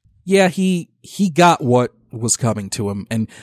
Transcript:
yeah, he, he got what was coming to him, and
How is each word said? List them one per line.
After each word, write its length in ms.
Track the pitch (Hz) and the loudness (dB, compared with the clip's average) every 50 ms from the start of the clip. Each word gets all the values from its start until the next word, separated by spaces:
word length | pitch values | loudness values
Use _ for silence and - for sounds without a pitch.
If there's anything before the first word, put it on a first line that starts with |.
| _ _ _ _ _ | _ _ _ _ _
yeah, 220 | 180 190 196 190 180 | 0 2 2 2 2
he, 420 | - - 185 190 185 175 156 - _ _ | 0 0 -2 0 -2 -2 -4 -8 _ _
he 280 | _ - - - 196 196 | _ -16 -4 -2 -2 0
got 320 | 147 151 175 175 165 - | 2 4 4 4 4 2
what 300 | 156 123 123 123 123 120 - _ _ _ | 2 2 2 2 2 0 -4 _ _ _
was 260 | - 117 113 117 - - | -12 -8 -4 -4 -2 -2
coming 340 | 131 117 107 107 101 98 | -2 -2 -2 -4 -6 -8
to 180 | - - 107 101 | -8 -6 -6 -6
him, 160 | 101 101 95 - | -6 -8 -8 -6
and 180 | - 113 110 - - - | -4 -4 -4 -6 -8 -14